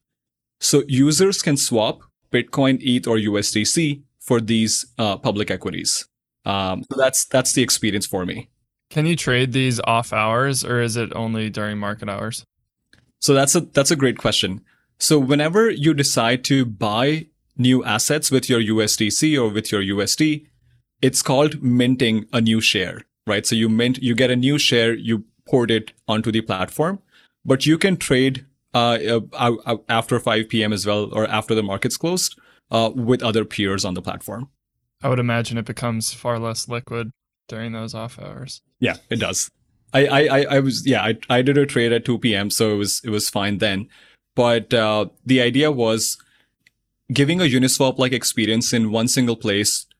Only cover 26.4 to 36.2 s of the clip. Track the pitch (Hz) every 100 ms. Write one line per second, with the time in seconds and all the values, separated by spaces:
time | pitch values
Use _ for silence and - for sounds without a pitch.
26.4 | 107 95 92 - 160 196 - _ _ _
27.4 | - 135 151 160 196 175 - 131 135 131
28.4 | - _ _ 120 120 117 92 117 87 -
29.4 | 120 110 - 110 - 113 - 120 123 110
30.4 | 110 113 107 104 98 104 107 110 110 107
31.4 | - 110 101 98 123 - 160 185 - -
32.4 | _ _ _ 113 113 127 113 127 117 110
33.4 | 101 - 98 95 98 90 87 98 - 107
34.4 | 139 _ _ _ _ _ 139 123 123 117
35.4 | 113 117 110 113 120 113 - -